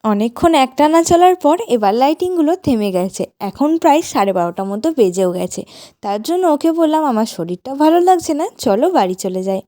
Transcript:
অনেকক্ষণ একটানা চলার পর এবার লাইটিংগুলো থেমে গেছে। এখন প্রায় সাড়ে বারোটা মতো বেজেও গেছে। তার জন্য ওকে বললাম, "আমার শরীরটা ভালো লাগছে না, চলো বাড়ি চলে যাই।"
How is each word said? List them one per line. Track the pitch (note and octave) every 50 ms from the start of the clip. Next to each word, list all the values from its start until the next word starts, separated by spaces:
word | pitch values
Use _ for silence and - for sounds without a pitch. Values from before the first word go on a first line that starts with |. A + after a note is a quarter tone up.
| -
অনেকক্ষণ | A3 G#3 G3+ A3 A#3 A#3 - - E4+ E4
একটানা | C#4+ C4 B3+ - - D4 D4+ D#4+ E4 E4
চলার | - F4 E4+ F4+ F#4 F4+
পর | F4+ - C#4+ D#4+ F#4 A4+
এবার | F#4 A#3+ A3+ G#3 G3 G3+
লাইটিংগুলো | A#3+ C4 C#4+ D#4+ - F#4 F4+ F#4 E4+ D4+ D4 F4
থেমে | F#4 - D4 B3+ G#3+ G#3 G3+
গেছে। | F#3 F3+ F3+ G3 - - F#3 - _ _
এখন | G3+ G3 - - C4+ D4+ E4
প্রায় | D#4+ - D#4+ C#4 D#4+
সাড়ে | E4 - - C4+ G3+ G3 F#3
বারোটা | F#3 E3+ F3 F3 - G3
মতো | G3 G3+ G#3+ A#3 E4
বেজেও | D#4+ C4+ A3 F#3 F3 F#3+ F#3+ F3+
গেছে। | F3 F#3 F3+ F3+ - - - - - - - - _ _
তার | - G3+ G3+ G#3+
জন্য | A3 - E4+ F#4 F#4
ওকে | E4+ D4 C#4+ - E4
বললাম, | D#4+ E4 E4 D4+ D#4 D#4 D#4
"আমার | C#4+ A#3 G#3+ A3+
শরীরটা | A3+ - - E3 E3+ F3+ F3+ _ B3+ C4+
ভালো | C#4 D4+ D#4 E4 F4
লাগছে | F4 F#4 F#4 F4 E4+ - D#4
না, | C#4+ E4 A#4 -
চলো | - - A#3+ G3 G#3+ C#4+ F#4
বাড়ি | F#4 C#4 G3+ F3+ F#3
চলে | - - F#3+ F#3 F#3 F#3
যাই।" | G3 F#3+ F#3+ -